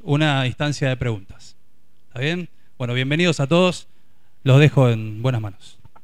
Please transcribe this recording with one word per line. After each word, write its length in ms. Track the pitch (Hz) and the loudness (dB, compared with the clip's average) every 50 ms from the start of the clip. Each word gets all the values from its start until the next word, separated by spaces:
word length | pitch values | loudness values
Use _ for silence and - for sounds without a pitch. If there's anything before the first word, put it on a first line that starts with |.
| - | -2
una 420 | - 143 147 156 151 139 135 131 | 0 2 2 4 2 2 2 0
instancia 420 | 123 - - 147 147 139 - 147 131 | -2 -2 -2 -2 -2 -2 0 0 -2
de 80 | 131 | 0
preguntas. 600 | 123 127 123 110 98 - - - - - - - - - - - - - - - - - | 0 -2 -2 -2 -4 -8 -12 -16 -16 -16 -16 -16 -16 -16 -16 -16 -18 -16 -18 -16 -18 -18
¿Está 140 | - - 123 | -14 -8 -4
bien? 280 | 135 156 175 180 170 - - - - - - - | -4 -2 -2 -4 -6 -10 -12 -16 -18 -16 -8 -8
Bueno, 160 | 127 117 120 | -6 -2 -2
bienvenidos 460 | 127 131 135 147 165 180 175 151 - | -2 0 0 2 2 2 2 2 2
a 80 | 139 131 | 2 4
todos. 400 | 170 175 185 180 165 - - - - - - - - - - - - - - | 4 6 6 4 2 -2 -8 -14 -16 -16 -16 -16 -16 -16 -16 -16 -16 -2 4
Los 160 | 135 131 139 | 6 8 8
dejo 280 | 151 143 - 143 131 120 | 8 8 8 6 6 6
en 300 | 117 110 110 110 104 107 | 4 2 -2 -6 -6 -4
buenas 200 | 120 131 127 113 | -2 -2 -2 -2
manos. 400 | 107 101 98 - - - - - - - - - | -4 -6 -10 -14 -16 -16 -16 -16 -16 -16 -16 -18